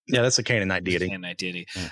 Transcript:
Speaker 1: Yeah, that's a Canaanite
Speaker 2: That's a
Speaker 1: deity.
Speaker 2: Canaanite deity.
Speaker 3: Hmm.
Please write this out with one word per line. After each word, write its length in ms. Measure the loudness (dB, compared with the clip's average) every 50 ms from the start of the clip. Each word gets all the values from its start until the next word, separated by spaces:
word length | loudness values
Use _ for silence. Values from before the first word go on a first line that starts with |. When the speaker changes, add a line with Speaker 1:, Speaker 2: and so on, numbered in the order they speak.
| _ 0
Speaker 1:
Yeah, 140 | 2 4
that's 160 | 4 4 4 2
a 40 | 2
Canaanite 400 | 2 2 2 2 2 0 0 0
Speaker 2:
That's 100 | 0 0
a 40 | 2
Speaker 1:
deity. 100 | 0 -2
Speaker 2:
Canaanite 260 | -4 -6 -8 -10 -8 -6
deity. 300 | -6 -6 -6 -8 -10 -8 -8
Speaker 3:
Hmm. 120 | -8 -8 -8